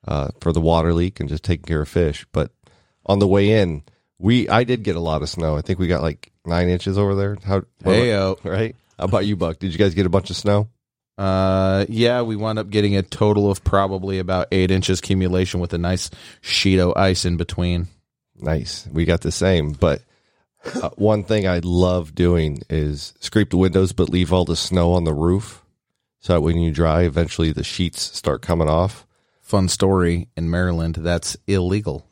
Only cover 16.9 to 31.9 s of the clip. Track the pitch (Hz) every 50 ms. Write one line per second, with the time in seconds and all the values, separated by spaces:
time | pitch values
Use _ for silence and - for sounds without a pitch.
16.9 | - - 95 95 92 - - 90 87 82 82 - - - 90 87 87 87 87 87
17.9 | _ _ _ _ _ _ _ _ _ _ - 76 80 76 62 - - - - -
18.9 | - 78 85 80 85 85 - 82 87 - 87 95 95 85 76 76 76 69 - 82
19.9 | 71 - _ _ _ _ _ _ _ _ _ _ _ _ _ - - - - -
20.9 | - - 101 107 107 104 98 - 113 107 98 92 90 87 82 90 87 90 92 90
21.9 | 90 90 85 76 - - 90 87 87 85 80 76 71 67 - _ - 78 76 76
22.9 | 73 71 - - _ _ - - - 110 104 - - 90 92 95 85 95 95 90
23.9 | - - 87 - 78 90 90 78 92 92 87 - 85 82 - - 92 92 85 87
24.9 | 87 90 85 80 76 71 80 85 90 101 107 - - - _ _ _ _ _ _
25.9 | _ _ _ _ _ _ _ - 90 85 73 82 82 85 85 82 76 73 85 80
26.9 | 78 82 90 87 69 82 85 78 - - 82 80 76 - - - - - 90 82
27.9 | - - - - - - - - 69 60 - - 87 85 80 76 76 82 90 98
28.9 | - - - _ _ _ _ _ _ _ _ - - 101 95 87 - - - 95
29.9 | 98 95 90 85 85 85 - - _ - 85 82 85 87 92 90 87 82 82 82
30.9 | 80 80 78 87 87 85 - - - - _ - 98 95 90 90 95 107 107 85